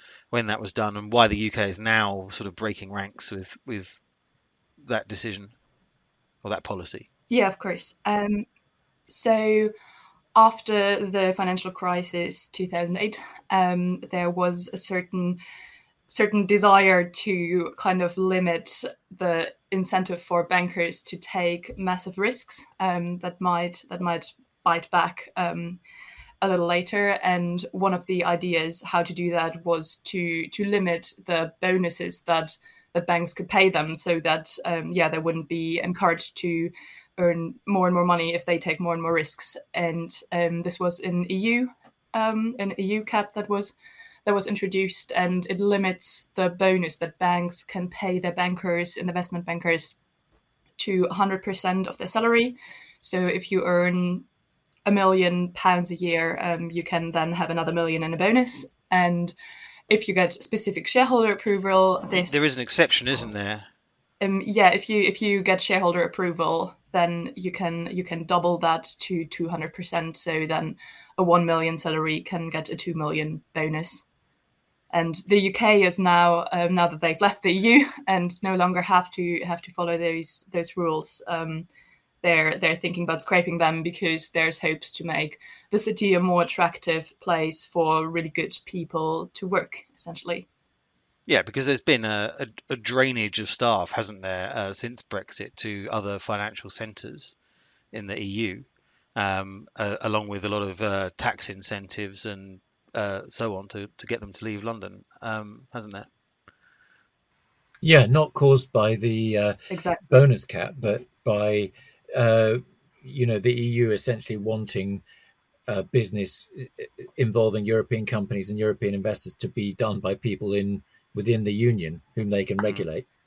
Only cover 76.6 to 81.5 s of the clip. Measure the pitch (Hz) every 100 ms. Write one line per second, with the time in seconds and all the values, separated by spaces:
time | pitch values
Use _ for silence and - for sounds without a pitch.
76.6 | 175 180 170 156 165 165 202 196 190 190
77.6 | 226 269 285 - - 190 175 - 190 185
78.6 | 180 180 180 185 180 - 175 170 175 175
79.6 | - - 170 170 170 165 165 - - 175
80.6 | 165 185 170 156 160 - - 170 160